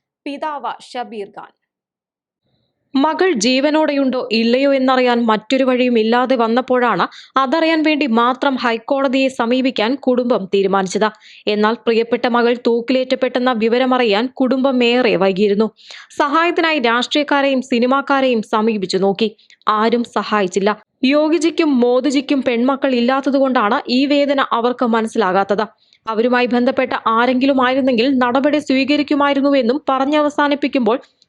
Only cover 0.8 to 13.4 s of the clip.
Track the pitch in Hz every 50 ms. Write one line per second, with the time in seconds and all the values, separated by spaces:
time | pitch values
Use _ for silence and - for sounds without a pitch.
0.8 | - - - 247 240 208 226 208 196 - - - - - _ _ _ _ _ _
1.8 | _ _ _ _ _ _ _ _ _ _ _ _ _ _ _ _ _ _ _ _
2.8 | _ _ - 269 277 311 320 311 359 381 330 226 185 254 254 262 269 302 294 311
3.8 | 311 302 294 277 277 262 247 254 220 - 208 226 233 233 233 262 277 277 277 269
4.8 | 262 262 262 254 254 247 240 233 233 220 214 208 - - 269 269 269 254 254 240
5.8 | 254 247 240 226 214 220 233 240 254 247 269 233 233 220 226 254 254 - 254 247
6.8 | 247 240 208 170 202 - - - - - - 269 269 262 262 330 320 320 330 320
7.8 | 302 311 311 277 302 269 220 233 233 247 262 262 - 285 269 247 247 240 226 226
8.8 | - - 277 269 269 277 247 269 269 262 262 - 240 226 247 262 247 269 254 -
9.8 | 208 226 277 269 - 262 247 247 254 247 247 196 190 180 - 196 190 190 190 196
10.8 | 190 180 - 202 214 214 - _ _ - - - - 202 208 208 208 214 233 233
11.8 | - - 226 220 226 233 254 226 233 254 233 240 233 233 247 240 - 247 233 233
12.8 | 233 - 262 262 262 254 262 254 262 254 247 262